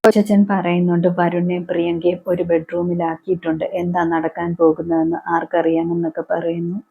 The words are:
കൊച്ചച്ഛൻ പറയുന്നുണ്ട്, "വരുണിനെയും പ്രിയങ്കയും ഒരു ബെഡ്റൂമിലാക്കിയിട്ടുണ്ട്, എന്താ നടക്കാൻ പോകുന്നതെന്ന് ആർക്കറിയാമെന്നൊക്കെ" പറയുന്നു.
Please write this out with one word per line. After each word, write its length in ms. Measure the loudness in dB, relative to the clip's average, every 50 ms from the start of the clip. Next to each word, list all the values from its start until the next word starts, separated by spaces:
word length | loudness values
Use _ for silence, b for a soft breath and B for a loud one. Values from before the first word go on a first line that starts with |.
| 6
കൊച്ചച്ഛൻ 360 | 6 6 4 2 4 4 4 4
പറയുന്നുണ്ട്, 640 | 4 2 -2 0 0 2 2 2 2 2 2 2 2
"വരുണിനെയും 560 | 2 2 0 0 0 0 -2 0 -2 -4 -4
പ്രിയങ്കയും 540 | -4 -2 -2 -2 -2 -2 0 0 0 0 0 -4
ഒരു 160 | -4 -2 -2
ബെഡ്റൂമിലാക്കിയിട്ടുണ്ട്, 1200 | 0 0 0 0 0 -4 -4 -4 -2 -2 -2 -2 -2 -4 -4 -6 _ -4 -4 -2 -2 -4 -4 -4 -4 -4 -4
എന്താ 280 | -4 -4 -2 0 0 0
നടക്കാൻ 440 | 0 0 0 -2 -2 -4 -4 -4 -4 0
പോകുന്നതെന്ന് 640 | 2 4 4 4 2 -2 -2 0 0 0 0 -2 -4 -4 -2
ആർക്കറിയാമെന്നൊക്കെ" 960 | -2 -2 -2 0 -2 0 2 2 0 0 0 0 0 0 -2 -2 -4 -6 -4 -4
പറയുന്നു. 500 | -4 -2 -2 -4 -4 -4 -4 -4 -6 -8 -10 _